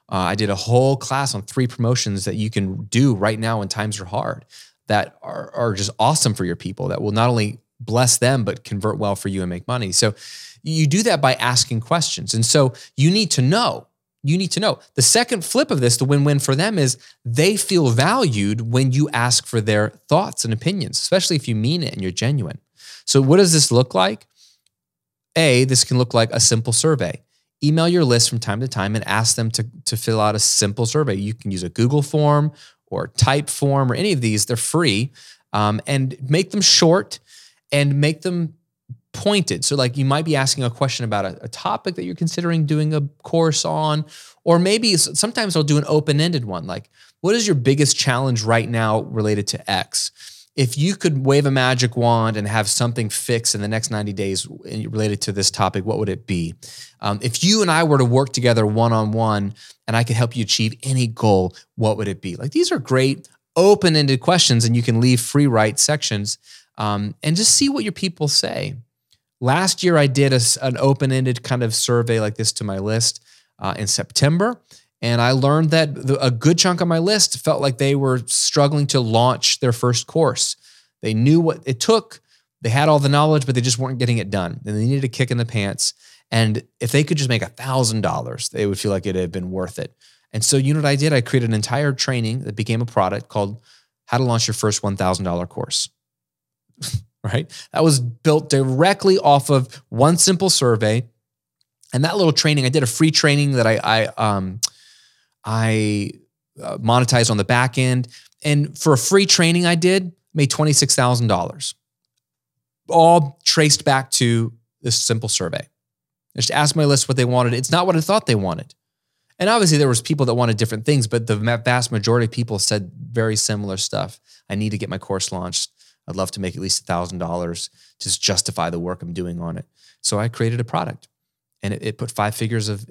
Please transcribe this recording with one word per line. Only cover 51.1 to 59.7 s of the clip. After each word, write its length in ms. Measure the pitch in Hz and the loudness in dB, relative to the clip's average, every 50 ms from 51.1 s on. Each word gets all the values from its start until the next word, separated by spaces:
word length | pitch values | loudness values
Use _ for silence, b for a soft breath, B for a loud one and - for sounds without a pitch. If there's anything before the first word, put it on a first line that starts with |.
| 151 135 131 | 0 0 2
wave 200 | 131 139 143 143 | 2 2 4 2
a 40 | 139 | 2
magic 460 | 135 135 127 127 131 120 123 117 117 | 2 2 2 2 2 2 0 0 0
wand 400 | 123 117 117 117 113 110 113 107 | 0 2 2 2 2 2 0 -2
and 100 | 107 104 | -2 -4
have 220 | 104 107 110 107 101 | -2 -2 -2 -2 0
something 400 | - - 123 120 117 120 113 104 | -2 -2 -2 -2 -2 -4 -4 -4
fixed 480 | - - - - 120 113 117 - - | -4 -6 -4 -2 -2 -2 -2 -2 -4
in 40 | 104 | -4
the 60 | 101 | -4
next 240 | 104 110 110 113 - | -4 -4 -4 -4 -4
ninety 220 | 113 107 104 104 98 | -4 -6 -6 -6 -6
days 340 | 98 101 98 95 90 - - - - - | -6 -4 -4 -4 -4 -6 -8 -12 -18 -14
in, 240 | - - 107 107 110 | -10 -10 -8 -8 -6
related 300 | 110 110 110 107 104 98 - | -4 -2 -2 -2 -2 -4 -4
to 100 | - 98 | -4 -4
this 180 | 101 95 - | -2 -2 -2
topic, 340 | - - 101 92 - 101 92 | -2 -2 -2 -2 -2 -2 -4
what 140 | 107 107 104 | -4 -4 -2
would 100 | 107 101 | -2 -4
it 180 | 92 - - | -6 -6 -6
be? 280 | - - 175 165 165 - B B B B B B B B B | -6 -4 -4 -4 -4 -8 B B B B B B B B B
Um, 180 | - 104 101 104 - | -6 -6 -4 -4 -4
if 200 | 123 113 - - | -4 -4 -2 0
you 200 | 185 214 220 202 | 2 2 2 2
and 80 | 175 | 2
I 120 | 156 160 170 | 2 2 4
were 160 | 156 147 139 | 4 4 4
to 60 | 127 | 4
work 280 | 120 120 131 139 127 - | 4 2 2 0 0 -2
together 320 | 123 120 123 117 113 107 | 0 2 2 4 4 2
one-on-one 920 | 104 107 113 117 117 113 110 107 107 107 113 113 110 107 104 101 98 107 B B B | 2 2 2 2 2 2 0 0 0 0 0 0 0 0 0 -2 -4 -6 B B B